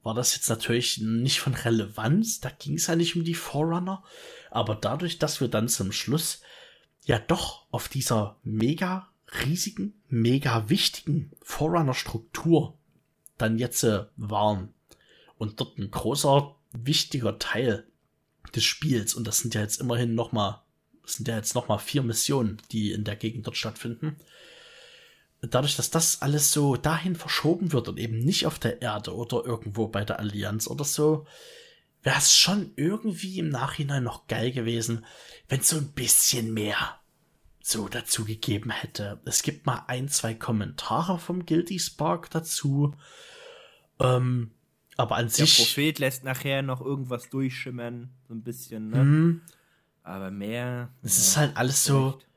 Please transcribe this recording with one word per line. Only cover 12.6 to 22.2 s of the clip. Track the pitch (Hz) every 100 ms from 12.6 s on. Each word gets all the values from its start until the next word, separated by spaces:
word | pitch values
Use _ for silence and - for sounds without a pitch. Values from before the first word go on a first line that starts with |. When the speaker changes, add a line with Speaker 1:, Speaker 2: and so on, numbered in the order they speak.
| - - _ _ _ _ - _
Speaker 1:
dann | 110 113
jetzt, | 120 -
äh, | 117 104 104 -
waren | 107 104 107 101 92 _ _ - _ _ - _
und | 107 -
dort | - -
ein | 98
großer, | - 107 143 147 139 143 - _
wichtiger | 120 123 160 - 139 110 -
Teil | - 107 127 101 - _ _ _ _ _ -
des | -
Spiels, | 107 - 151 123 101
und | - 110
das | 107
sind | 120
ja | 107
jetzt | 104 -
immerhin | 127 120 120
noch | 113 113
mal, | 113 101 90 _ _ _ _
das | -
sind | - 113
ja | 113
jetzt | -
noch | 123 -
mal | 104
vier | - 143
Missionen, | 120 107